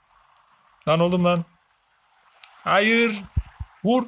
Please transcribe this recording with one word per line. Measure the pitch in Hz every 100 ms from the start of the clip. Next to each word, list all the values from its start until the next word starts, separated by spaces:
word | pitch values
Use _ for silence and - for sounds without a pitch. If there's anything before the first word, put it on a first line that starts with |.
| _ _ _ _ _ _ _ _ -
Lan | 160
oğlum | 175 180 175
lan. | 175 170 _ _ _ _ _ _ _ - - - -
Hayır. | - 180 214 233 233 202 190 - - - - _
Vur. | 196 254